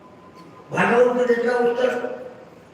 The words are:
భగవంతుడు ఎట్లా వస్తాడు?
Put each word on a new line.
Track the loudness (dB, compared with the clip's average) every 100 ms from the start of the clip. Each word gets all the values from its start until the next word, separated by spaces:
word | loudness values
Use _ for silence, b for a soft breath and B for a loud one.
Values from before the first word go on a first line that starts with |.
| -20 -20 -20 -20 -20 -20 -8
భగవంతుడు | -2 2 4 4 2 0
ఎట్లా | 0 0
వస్తాడు? | 0 0 0 -2 -2 -6 -10 -16 -20 -20 -20 -20